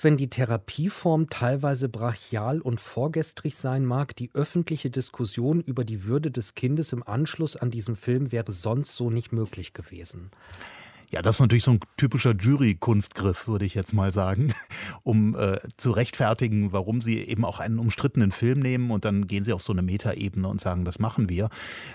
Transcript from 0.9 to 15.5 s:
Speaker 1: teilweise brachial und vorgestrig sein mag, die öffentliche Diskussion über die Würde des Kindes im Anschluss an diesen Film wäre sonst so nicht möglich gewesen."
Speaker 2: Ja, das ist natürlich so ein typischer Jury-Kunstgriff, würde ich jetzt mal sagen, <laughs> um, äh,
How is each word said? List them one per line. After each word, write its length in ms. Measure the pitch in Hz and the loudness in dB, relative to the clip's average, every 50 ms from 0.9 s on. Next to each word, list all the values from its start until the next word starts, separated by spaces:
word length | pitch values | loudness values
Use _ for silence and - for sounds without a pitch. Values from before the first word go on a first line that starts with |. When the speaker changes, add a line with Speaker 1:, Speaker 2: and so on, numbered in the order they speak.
| - - - 180 160 156 160 151 | -2 0 2 2 4 4 2 0
Speaker 1:
teilweise 580 | - - 123 120 135 139 143 143 139 120 135 127 | -2 -2 0 0 2 2 0 0 0 0 -2 -2
brachial 720 | 110 104 113 120 113 - - - - 107 107 117 147 160 | -2 -2 -4 -4 -4 -4 -8 -6 -4 -4 -2 -2 -2 -2
und 200 | - 131 120 110 | -2 -2 -4 -4
vorgestrig 720 | - - - 117 127 156 160 160 156 - - - - 151 - - | -6 -6 -4 -2 -2 -2 0 -2 -4 -4 -6 -8 -8 -8 -6 -4
sein 280 | - 131 131 135 135 | -4 -2 0 0 0
mag, 300 | 123 123 135 143 - - | 0 0 0 -2 -4 -6
die 160 | - 123 - - | -10 -10 -6 -2
öffentliche 560 | 139 147 - - 175 165 - 160 143 - 131 | -2 -2 0 0 -2 0 0 -2 -4 -4 -4
Diskussion 720 | 123 135 123 - - - 123 107 - 120 117 139 160 170 | -4 -4 -6 -6 -4 -4 -4 -4 -2 -2 0 2 2 0
über 240 | 165 - 123 127 120 | 0 -2 -2 -4 -2
die 200 | 110 113 101 92 | -4 -4 -6 -2
Würde 260 | 104 123 147 156 151 | -2 0 0 0 -2
des 240 | 120 123 107 - - | -4 -6 -8 -8 -6
Kindes 380 | - - 127 143 160 156 - - | -4 -2 0 0 0 -2 -2 -4
im 100 | 120 117 | -6 -6
Anschluss 540 | - 104 127 156 - - - 160 147 - - | -4 -2 -2 -2 -2 -2 -4 -4 -4 -4 -2
an 120 | - 123 | -4 -2
diesen 260 | 117 117 98 120 113 - | -2 -4 -4 -4 -6 -4
Film 340 | - 123 123 131 143 123 117 | 0 0 0 0 0 0 -2
wäre 180 | 117 110 - | -4 -4 -4
sonst 440 | 101 90 - 110 117 135 147 - - | -6 -4 -2 -2 0 0 -2 -4 -4
so 140 | - 123 120 | -2 -2 0
nicht 220 | 113 117 117 - | 0 -2 -2 -2
möglich 420 | 120 113 110 101 - 92 90 - - | -2 -2 -2 -4 -6 -10 -12 -12 -12
gewesen." 580 | - 85 - - 85 87 - - 90 87 95 - - - - - - - - - - - - - - - - | -14 -16 -14 -14 -14 -12 -12 -12 -12 -14 -18 -20 -20 -20 -20 -18 -18 -18 -18 -18 -20 -20 -20 -20 -20 -14 -8
Speaker 2:
Ja, 120 | - 85 | -6 0
das 160 | 87 107 113 - | 2 4 6 6
ist 20 | |
natürlich 240 | 135 107 117 120 - | 6 8 6 6 6
so 80 | 131 | 6
ein 80 | 120 101 - - _ | 4 4 2 -2 _
typischer 400 | - 143 127 - 127 - 123 110 | 0 2 2 2 4 4 4 4
Jury-Kunstgriff, 1120 | 92 92 123 143 139 139 110 95 82 - 120 110 104 98 - - - 95 98 90 - - 113 | 4 4 4 4 6 6 4 4 2 2 2 4 4 2 0 -2 0 0 0 0 0 -2 -2
würde 160 | 110 98 101 | -2 0 0
ich 120 | 95 - | 0 -2
jetzt 180 | 98 90 - - | -2 -2 0 2
mal 180 | 101 95 98 | 2 2 2
sagen, 420 | 90 98 95 92 98 98 143 147 104 - - - - - | 2 2 2 2 2 2 2 0 0 -2 -6 -12 -12 -12
<laughs> 260 | - - - - - | -10 -10 -12 -6 0
um, 320 | 127 110 107 107 107 113 - | 2 4 6 6 4 2 2
äh, 200 | 107 98 | 0 0